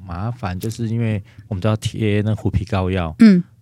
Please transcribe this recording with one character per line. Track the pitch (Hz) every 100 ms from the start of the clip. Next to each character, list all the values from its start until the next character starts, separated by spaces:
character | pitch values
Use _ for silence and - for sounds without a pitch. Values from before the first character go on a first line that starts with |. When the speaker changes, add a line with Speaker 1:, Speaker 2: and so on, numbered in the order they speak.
| 92
Speaker 1:
麻 | 85 110
烦， | 120 95 90
就 | 113
是 | 113 110
因 | 113
为 | 113 104 - - -
我 |
们 | 92
都 | 110
要 | 107
贴 | - 104 110 104
那 | 107
虎 | 104 -
皮 | - -
膏 | 98 92
药， | 92 82 -
Speaker 2:
嗯。 | 220 180 - -